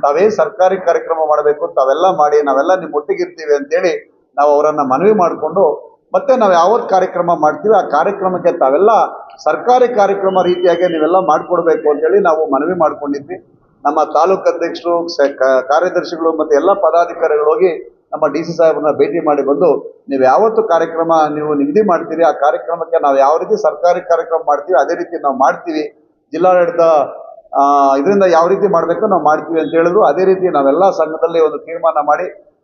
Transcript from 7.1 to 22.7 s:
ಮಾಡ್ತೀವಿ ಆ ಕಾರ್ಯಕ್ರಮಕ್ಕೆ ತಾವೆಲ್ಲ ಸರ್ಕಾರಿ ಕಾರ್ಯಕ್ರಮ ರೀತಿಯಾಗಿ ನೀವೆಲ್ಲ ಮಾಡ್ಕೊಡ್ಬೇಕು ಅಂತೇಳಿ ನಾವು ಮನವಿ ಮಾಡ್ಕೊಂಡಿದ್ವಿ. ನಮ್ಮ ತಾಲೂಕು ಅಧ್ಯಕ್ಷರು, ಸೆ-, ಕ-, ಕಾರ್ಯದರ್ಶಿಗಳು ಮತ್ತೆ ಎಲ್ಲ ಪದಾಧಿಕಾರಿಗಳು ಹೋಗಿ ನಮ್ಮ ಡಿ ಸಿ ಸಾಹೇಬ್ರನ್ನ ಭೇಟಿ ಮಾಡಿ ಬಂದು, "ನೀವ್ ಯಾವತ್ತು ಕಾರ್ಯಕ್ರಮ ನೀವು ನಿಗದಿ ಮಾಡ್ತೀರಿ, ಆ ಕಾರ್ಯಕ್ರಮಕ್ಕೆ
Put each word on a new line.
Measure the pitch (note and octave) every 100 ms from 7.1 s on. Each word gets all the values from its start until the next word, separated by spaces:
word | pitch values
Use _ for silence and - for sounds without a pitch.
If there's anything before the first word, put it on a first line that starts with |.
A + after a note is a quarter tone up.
| F3 F3
ಮಾಡ್ತೀವಿ | E3 D3+ D3+ G#3 G3+
ಆ | D#3
ಕಾರ್ಯಕ್ರಮಕ್ಕೆ | C#3+ F3+ G3 F#3+ F3+ E3+ -
ತಾವೆಲ್ಲ | C3+ D3 G#3 G#3 D#3 - - -
ಸರ್ಕಾರಿ | - - A#3 B3+ A#3+
ಕಾರ್ಯಕ್ರಮ | G#3 G3 G3 F#3+ F#3+
ರೀತಿಯಾಗಿ | F3+ F3 F3+ E3+ F3+
ನೀವೆಲ್ಲ | D#3+ D#3 F#3
ಮಾಡ್ಕೊಡ್ಬೇಕು | D#3 D#3+ - F3 E3+ D3+ D3+
ಅಂತೇಳಿ | D3 D#3+ G3
ನಾವು | F#3 D#3 D#3
ಮನವಿ | C3+ D#3 F3+
ಮಾಡ್ಕೊಂಡಿದ್ವಿ. | D3+ C#3+ C#3+ C#3 C3+ F#3 - _ _ _
ನಮ್ಮ | - D#3
ತಾಲೂಕು | D3 D3+ E3+ F#3
ಅಧ್ಯಕ್ಷರು, | F3+ E3 E3+ - E3+ E3+ E3+
ಸೆ-, | - C#3 C#3
ಕ-, | C3 C3 B2+
ಕಾರ್ಯದರ್ಶಿಗಳು | D3+ F3+ F3 D3+ E3 E3
ಮತ್ತೆ | D#3 D#3 C#3+
ಎಲ್ಲ | F3
ಪದಾಧಿಕಾರಿಗಳು | G3 E3 E3 E3+ E3 D#3+ D3+
ಹೋಗಿ | D3+ D#3+ F3+ D#3 - _ -
ನಮ್ಮ | D3+ D#3
ಡಿ | C#3+
ಸಿ | E3+ E3
ಸಾಹೇಬ್ರನ್ನ | D#3+ D3 D3+ B2+
ಭೇಟಿ | C#3+ E3
ಮಾಡಿ | D3+ D3
ಬಂದು, | C3+ C#3+ F3 - - - -
"ನೀವ್ | C3+
ಯಾವತ್ತು | C3 D3 A3 A3
ಕಾರ್ಯಕ್ರಮ | - E3 E3 E3 E3 D#3+ D3+
ನೀವು | D3+ D3+
ನಿಗದಿ | D3+ C#3 G3 G3+
ಮಾಡ್ತೀರಿ, | D#3+ C#3+ D#3+
ಆ | E3
ಕಾರ್ಯಕ್ರಮಕ್ಕೆ | C#3+ C#3 F3 -